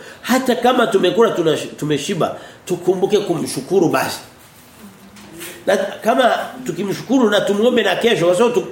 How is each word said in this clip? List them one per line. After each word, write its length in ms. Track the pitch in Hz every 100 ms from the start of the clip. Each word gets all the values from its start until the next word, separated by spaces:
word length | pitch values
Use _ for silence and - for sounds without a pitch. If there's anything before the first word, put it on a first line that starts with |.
| - -
hata 340 | - 254 262 233
kama 320 | 240 247 226
tumekula 420 | 190 180 175 220
tunash-, 460 | 175 156 151 123 -
tumeshiba, 560 | 151 143 - 175 110 - - - -
tukumbuke 520 | 175 180 185 185 202
kumshukuru 720 | - 156 131 - 123 185 156
basi. 300 | 131 120 - - - - - - - 208 - - - - - - - -
Na 120 | 202
kama 600 | - - 208 262 233 - - - 127
tukimshukuru 640 | 165 196 160 - 269 214
na 120 | 202
tumuombe 420 | 170 202 240 233
na 120 | 202 170
kesho, 300 | 233 156 170
kwa 100 | 180
sababu 180 | 233 190
tu-, 60 | -